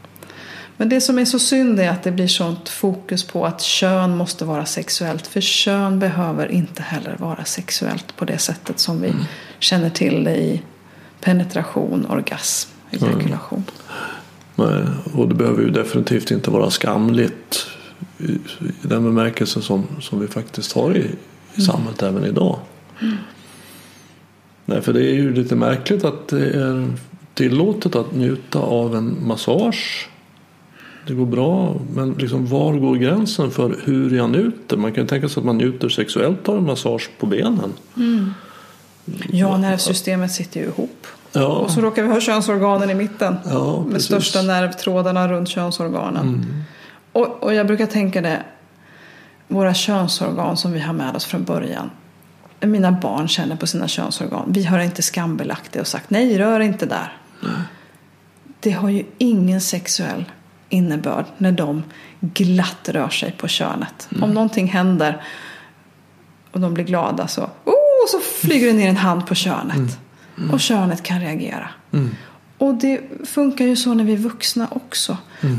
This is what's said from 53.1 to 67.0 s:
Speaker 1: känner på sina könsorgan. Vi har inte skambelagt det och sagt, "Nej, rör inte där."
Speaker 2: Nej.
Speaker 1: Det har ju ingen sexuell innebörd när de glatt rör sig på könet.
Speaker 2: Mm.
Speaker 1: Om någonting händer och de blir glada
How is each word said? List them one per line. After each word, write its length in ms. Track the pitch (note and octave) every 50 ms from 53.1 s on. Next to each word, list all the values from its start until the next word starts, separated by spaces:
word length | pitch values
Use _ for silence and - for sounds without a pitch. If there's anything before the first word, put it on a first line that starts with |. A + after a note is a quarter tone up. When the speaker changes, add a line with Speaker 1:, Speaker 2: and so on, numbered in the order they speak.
| G2+ C#3 D#3
Speaker 1:
känner 280 | E3 - - D#3+ - D#3+
på 120 | D#3+ D#3+
sina 200 | E3+ - E3+ F3+
könsorgan. 560 | E3 - - F3 - - - - - - - -
Vi 160 | - F#3 G3+ F#3+
har 160 | E3 F#3 F3
inte 220 | F3 F3 F3 -
skambelagt 680 | E3+ - - F3+ E3+ E3 D#3+ D#3 C#3+ - - - - - -
det 60 | -
och 60 | -
sagt, 220 | - - - - -
"Nej, 280 | G3+ A3 B3+ B3+ G#3+
rör 220 | F#3 G3+ A3+ A3+ A3
inte 260 | G#3+ G#3 F#3 - E3
där." 320 | - - F2+ F2+ - - - - - - -
Speaker 2:
Nej. 120 | - - - - F3 - - - - - - - - - _ _ _ _ _ _ - - - -
Speaker 1:
Det 120 | - G#3+
har 180 | F#3 E3+ G3+ G3+
ju 140 | G3+ G3 - - -
ingen 440 | - B3 A#3+ A3+ F#3+ F3+ F3+ F#3 F#3+
sexuell 640 | F#3 - - F3 F3+ - - - F3+ - - - F3 - - - - - - - - _
innebörd 560 | - F#3 F3+ E3+ D3 D#3 D#3 C#3 - - E3 - -
när 140 | - F#3+ F#3
de 320 | F#3 E3+ D#3+ D3 D3 D#3 D#3 - - - - - - -
glatt 720 | - D#3+ - - G3 F3+ F3+ F#3 F3+ - - - - -
rör 200 | - D#3+ B2+ D#3+
sig 220 | - - - - -
på 100 | - -
könet. 600 | F3 - - - - - - - - - - - -
Speaker 2:
Mm. 120 | - - -
Speaker 1:
Om 80 | G#3+ G#3
någonting 340 | G#3+ A3+ A3 A3 G#3 F#3
händer 540 | F#3 F#3+ F#3 F3+ F#3 F3+ D#3+ D#3 D3+ D3+ - - - - - - - - - - - - - _ - _ _ _ _ _ _ - - - _ _ -
och 80 | - F#3
de 140 | F3+ F3 E3+
blir 120 | E3+ F3
glada 420 | F3 F3+ E3+